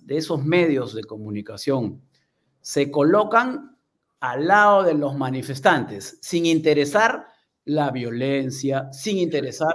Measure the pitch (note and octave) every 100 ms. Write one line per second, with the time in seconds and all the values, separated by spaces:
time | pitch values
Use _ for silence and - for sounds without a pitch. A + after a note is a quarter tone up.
0 | - D3 D#3+ D#3+ C#3+ F3 E3+ C3+ A#2 G#2+
1 | G#2+ A2 G#2+ G#2 G#2 G#2 - C3 A2 -
2 | _ _ _ _ _ _ - - C#3+ D3
3 | D3 G3+ G#3 A3+ B3+ B3+ - _ _ _
4 | _ - B2+ B2 D#3+ G3+ G#3 G3+ F#3 D3+
5 | C#3+ C#3 C3 C3 B2 C3 G3 D#3+ A2+ G#2
6 | - - - E3+ E3+ D#3+ D#3 D3 C#3+ E3+
7 | A3+ B3 - _ _ _ - D3+ C#3+ C3
8 | A#2+ A#2+ C3 C#3 C3+ C3 C#3 C3+ C3 -
9 | - G3 E3+ D3 C3+ - D#3